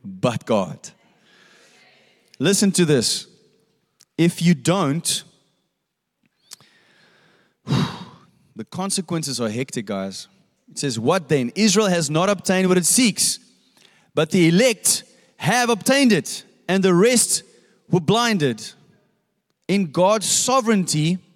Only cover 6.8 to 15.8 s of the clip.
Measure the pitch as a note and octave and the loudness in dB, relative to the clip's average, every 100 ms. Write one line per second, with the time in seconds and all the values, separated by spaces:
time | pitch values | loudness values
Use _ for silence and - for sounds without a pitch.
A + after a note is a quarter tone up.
6.8 | _ _ _ _ _ _ _ _ - - | _ _ _ _ _ _ _ _ -4 -2
7.8 | - - - - _ _ _ - A2 E3+ | -2 -6 -20 -20 _ _ _ -16 -12 -8
8.8 | F#3+ G3 F3 E3 C#3+ B2 A2+ A2+ C3 B2+ | -4 -4 -4 -6 -6 -4 -4 -4 -6 -8
9.8 | G#2 G2 F#2+ F#2+ - _ _ _ _ - | -6 -6 -8 -12 -20 _ _ _ _ -8
10.8 | C#3 A#2 A#2+ F#3+ D3 D3 A#2+ F#3+ G#3+ F#3+ | -6 -4 -2 -2 0 -2 0 0 2 2
11.8 | G#3 F3 C#3+ D#3 F#3+ G3 - F#3 F#3 F#3 | 2 0 0 0 0 -2 0 0 2 2
12.8 | E3+ - A#3+ - - - _ _ _ _ | 2 2 2 0 -4 -4 _ _ _ _
13.8 | _ _ _ - D#3 F#3+ E3 F3 B3+ A3+ | _ _ _ -4 0 4 4 4 2 0
14.8 | - - - _ _ _ C3+ A#3+ A#3+ A3 | -2 -4 -8 _ _ _ -2 0 0 0